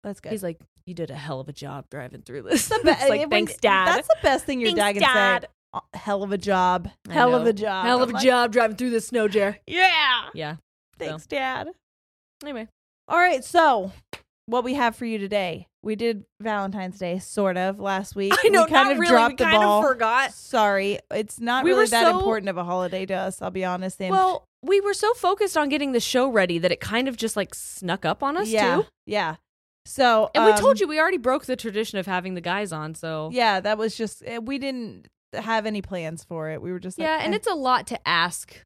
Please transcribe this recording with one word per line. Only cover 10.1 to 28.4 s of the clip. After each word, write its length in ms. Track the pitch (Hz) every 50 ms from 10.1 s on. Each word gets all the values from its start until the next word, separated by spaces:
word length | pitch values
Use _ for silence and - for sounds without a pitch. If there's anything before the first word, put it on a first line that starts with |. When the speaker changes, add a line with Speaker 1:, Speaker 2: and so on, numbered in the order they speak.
| 254 233 180 131 -
Speaker 2:
Yeah. 220 | - 156 147 160 156 _ _ _ _ _ _ _ _
Speaker 1:
Thanks, 260 | 165 151 156 160 -
Speaker 2:
So. 40 | _
Speaker 1:
Dad." 380 | - 277 262 262 254 - - 311 370 _ _ _ _ _ _ _ _ _ _ _ _ _
Speaker 2:
Anyway. 260 | - 294 277 233 226 - _ _ _ _ _ _ _ -
Speaker 1:
All 100 | - 339
right, 260 | 359 359 330 262 254
so 480 | - - 339 330 302 247 214 185 190 - - _ _ - - _ _ _ _ _
what 180 | - 226 254 233
we 100 | 254 262
have 220 | 285 262 233 226
for 80 | - 247
you 140 | 226 220 208
today, 500 | 196 190 208 202 190 175 160 - 175 _ _ _
we 120 | - 214 214
did 280 | 202 233 233 226 202 202 _ _ _
Valentine's 580 | 208 226 214 202 196 196 196 208 185 185 185 202
Day, 200 | 185 175 175 185
sort 360 | 175 - - 214 202 190 180
of, 220 | 180 185 190 196 208
last 380 | 196 196 196 190 196 - -
week. 160 | 202 196 196 - -
Speaker 2:
<laughs> 60 | -
I 40 | 440
know, 160 | 403 359 320
Speaker 1:
We 60 | -
kind 180 | 311 285 330 403
Speaker 2:
not 40 |
Speaker 1:
of 60 | 285 247
Speaker 2:
really. 120 | - -
Speaker 1:
dropped 200 | 254 233 226 240
Speaker 2:
We 40 | 262
Speaker 1:
the 80 | - 254
Speaker 2:
kind 120 | 214 214
of 60 | 214
Speaker 1:
ball. 200 | 208 208 208 208
Speaker 2:
forgot. 500 | 254 277 254 233 233 220 233 254 269 240
Speaker 1:
Sorry. 680 | 190 - - - - 233 214 202 196 196 196 202 208 - _ _
It's 260 | 190 208 220 208 - -
not 240 | 233 233 240 262 269
Speaker 2:
We 60 | 339
Speaker 1:
really 120 | 370 403 440
Speaker 2:
were 40 | -
Speaker 1:
that 220 | - - - 330
Speaker 2:
so 80 | 359 370
Speaker 1:
important 300 | 381 - 226 214 190 196
of 80 | 180
a 80 | 175 175
holiday 400 | 175 180 185 185 175 185 185 190
to 80 | 190 190
us, 260 | 185 190 190 185 -
I'll 80 | - 185
be 120 | 185 190 185
honest. 360 | 185 180 180 185 190 - -
And 100 | 190 185
Speaker 2:
Well, 340 | 381 381 370 370 359 - _ _ _ _
we 180 | - 285 392 403
were 140 | 392 415 392
so 180 | - - 427 480
focused 420 | - - 349 403 - 415 359 -
on 120 | 320 294 277
getting 240 | 277 294 285 277
the 80 | 254 233
show 280 | - - - 254 247 277
ready 300 | 233 214 185 175 170 170
that 140 | 165 180
it 80 | 175 -
kind 260 | - - 208 233 262
of 100 | 269 247
just, 200 | - 233 220 -
like, 180 | 208 190 - -
snuck 500 | - - - - - 190 175 175 196 -
up 180 | 156 185 _
on 140 | 285 277 302
us, 120 | 349